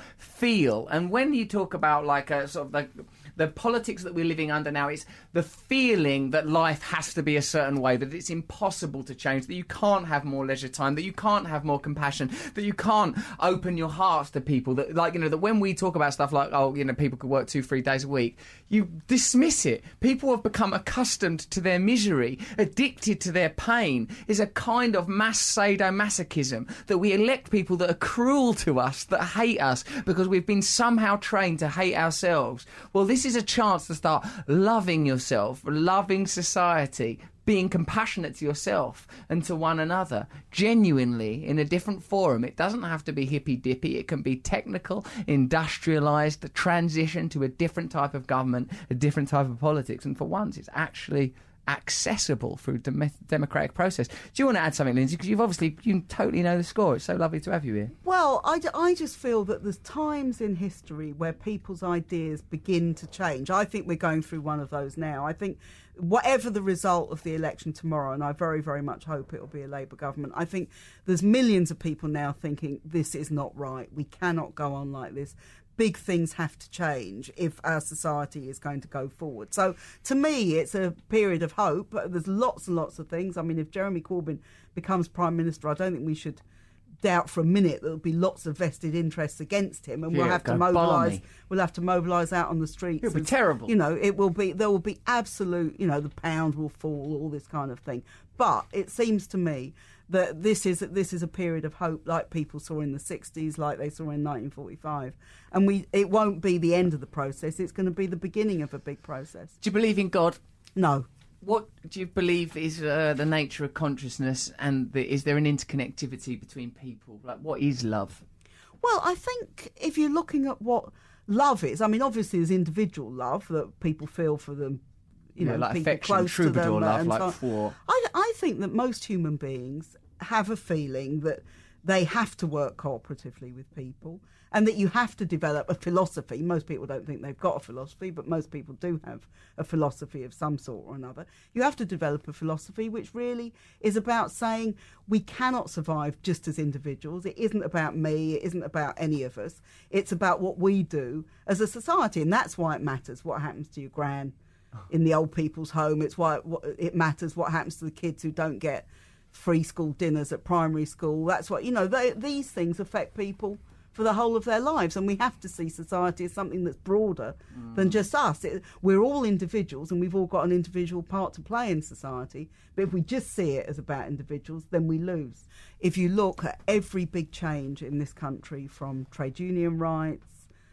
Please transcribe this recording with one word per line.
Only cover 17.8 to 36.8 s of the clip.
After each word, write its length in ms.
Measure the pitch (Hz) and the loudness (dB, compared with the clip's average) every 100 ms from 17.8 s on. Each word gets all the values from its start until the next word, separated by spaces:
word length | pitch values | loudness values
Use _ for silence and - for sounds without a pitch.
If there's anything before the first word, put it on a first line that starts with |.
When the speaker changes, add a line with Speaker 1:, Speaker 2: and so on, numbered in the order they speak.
Speaker 1:
days 220 | 135 131 | 2 0
a 40 | 139 | 0
week," 300 | 135 117 - - - - | 0 0 -2 -20 -16 0
you 200 | 208 175 160 - | 2 2 -4 2
dismiss 580 | 254 - 247 311 - | 2 6 6 6 4
it. 200 | 139 113 - - | 2 0 -4 0
People 300 | 247 262 277 | 2 4 2
have 120 | 226 | 2
become 300 | 208 208 196 | 2 0 0
accustomed 680 | 196 - 247 254 - 180 160 - | 0 -2 0 0 2 0 0 -4
to 100 | 190 | 0
their 180 | 180 180 | 2 4
misery, 600 | 202 240 202 143 120 135 220 - | 4 4 4 4 2 -2 -6 0
addicted 600 | 202 - 277 - 220 196 | 0 2 0 0 -2 0
to 120 | 185 | 0
their 180 | 175 160 | 2 2
pain, 580 | - 233 233 175 123 110 - - | 0 0 2 2 0 -2 -6 -2
is 120 | 214 | 0
a 60 | 208 | 0
kind 500 | - 233 240 240 196 | -2 0 2 4 2
of 120 | 175 | 2
mass 320 | 196 220 214 | 0 2 2
sadomasochism, 1300 | - 214 202 202 190 196 208 180 170 156 135 113 - - - | 0 2 4 4 2 2 0 -2 -2 -2 0 -2 -6 -8 0
that 120 | 185 | 2
we 140 | 202 | 4
elect 380 | 196 233 262 - | 6 4 2 2
people 260 | 208 180 180 | 0 2 2
that 140 | 180 | 2
are 40 | |
cruel 600 | 170 - 240 254 285 247 | 0 0 2 4 6 4
to 260 | - 170 131 | 4 2 2
us, 240 | 127 - | 2 -2
that 180 | - 185 | -2 0
hate 380 | 170 202 233 - | 0 2 2 4
us, 240 | 135 127 - 285 190 | 2 2 -2 -6 0
because 200 | 175 185 | 2 4
we've 200 | 190 180 | 2 4
been 160 | 202 | 2
somehow 540 | 196 - 240 226 208 208 | 4 4 4 4 4 2
trained 420 | - 196 185 160 | 2 2 2 2
to 100 | 151 | 0
hate 260 | 170 185 - | 2 2 2
ourselves. 680 | 165 151 180 156 120 123 - - - | 2 2 2 2 2 -4 -14 -20 0
Well, 120 | 196 | 2
this 200 | 196 254 262 | 4 4 2
is 100 | 233 | 0
a 60 | |
chance 440 | 214 247 214 175 - | 2 4 4 4 0
to 60 | |
start 300 | 160 165 147 214 226 139 | 0 2 2 0 -6 2
loving 580 | 170 202 226 180 160 | 6 6 4 4 4
yourself, 580 | 143 127 - 117 107 123 | 4 2 2 2 2 -2
loving 600 | 143 151 175 196 196 190 196 | -2 2 4 4 4 2 0
society, 920 | 180 165 185 175 156 | 0 0 2 4 4